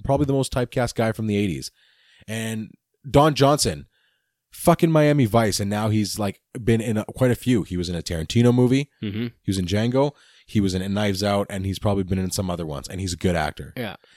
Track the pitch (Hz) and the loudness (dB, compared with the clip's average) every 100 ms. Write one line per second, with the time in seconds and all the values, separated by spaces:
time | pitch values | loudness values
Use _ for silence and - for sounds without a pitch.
0 | - 139 143 135 131 135 123 - 117 - | 2 2 2 0 0 -2 -2 -2 -2 0
1 | 113 110 110 101 104 69 - _ _ _ | -2 0 0 0 0 -2 -8 _ _ _
2 | _ _ - 113 113 110 107 _ _ _ | _ _ -12 -8 -6 -8 -10 _ _ _
3 | 139 139 156 139 139 147 117 76 - _ | 0 4 4 4 2 2 0 -4 -12 _
4 | _ _ _ _ _ - - 165 165 156 | _ _ _ _ _ -2 2 4 4 4
5 | 147 147 117 117 110 - 101 104 110 107 | 4 4 4 2 2 -2 -4 -2 0 0
6 | 101 - 101 - _ 127 110 113 113 107 | 0 -2 -6 -6 _ -6 0 0 2 -4
7 | - - 127 113 - 120 - 90 85 87 | -4 0 0 0 2 0 0 -4 -4 -6
8 | - 82 80 120 120 123 123 135 143 - | -6 -6 -2 4 4 6 4 2 -2 -8
9 | 110 104 117 - - 95 87 101 113 127 | -10 -6 -8 -8 -4 -2 0 0 0 0
10 | 143 - _ _ - 110 98 92 95 98 | 0 -4 _ _ -4 0 0 0 -4 -2
11 | 104 95 101 101 98 101 95 92 107 101 | -2 0 0 -2 -2 -6 -6 -2 -2 0
12 | 92 92 92 - 95 87 82 69 - 92 | 0 -2 -2 -4 -4 -4 -6 -8 -10 -8
13 | 95 85 95 87 76 - 71 - 113 - | -8 -2 0 0 -2 -6 -14 -10 -10 -12
14 | _ | _